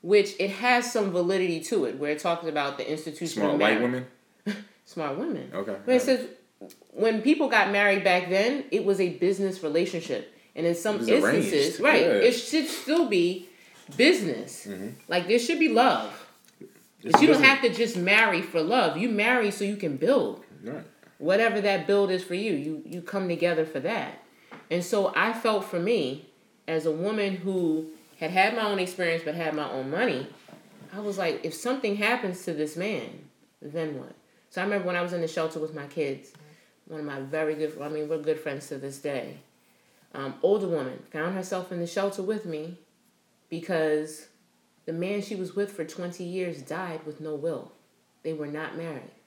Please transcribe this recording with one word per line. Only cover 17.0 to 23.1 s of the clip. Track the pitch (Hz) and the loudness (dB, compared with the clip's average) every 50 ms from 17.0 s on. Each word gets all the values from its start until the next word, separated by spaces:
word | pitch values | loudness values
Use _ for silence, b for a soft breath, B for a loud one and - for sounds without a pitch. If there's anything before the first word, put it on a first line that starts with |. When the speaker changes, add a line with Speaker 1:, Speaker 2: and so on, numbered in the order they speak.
| - - - | -6 2 6
Speaker 1:
But | - | 8
you | 285 320 | 8 10
don't | 302 294 | 8 10
Speaker 2:
business. | 285 269 | 10 8
Speaker 1:
have | 269 269 | 8 8
to | 254 233 - | 4 0 2
just | - 233 214 180 185 | 2 0 0 0 -2
marry | 175 180 202 214 226 226 190 196 | 2 4 6 6 6 4 2 0
for | 190 - - 170 | -2 -2 -2 -2
love. | 156 165 220 262 208 165 147 156 | 0 4 4 4 4 2 2 0
You | 208 240 | -2 0
marry | 220 202 208 233 254 247 226 202 | 0 2 2 2 4 2 2 0
so | 196 - 208 | -2 -2 -4
you | 196 208 202 | -4 -4 -2
can | - 160 143 135 | -4 -4 -2 0
build. | 151 208 277 262 151 107 90 - - - - - - | 2 4 4 4 4 0 -4 -8 -14 -20 -20 -16 -12
Speaker 2:
Right. | 110 143 151 - - _ _ - - _ _ | -12 -12 -12 -12 -16 _ _ -20 -20 _ _
Speaker 1:
Whatever | - 156 185 202 226 226 202 208 | 0 2 4 4 4 4 2 2
that | 196 202 196 185 156 - | 2 2 0 0 2 2
build | 202 202 202 190 | 4 4 4 4
is | 185 180 180 | 2 -2 -2
for | - 175 | -4 -4
you, | 185 214 220 180 | -4 -2 -2 -2
you, | 143 143 156 160 151 - | -2 -2 -4 -6 -8 -10
you | - - 180 | -10 -12 -10
come | 170 - | -10 -6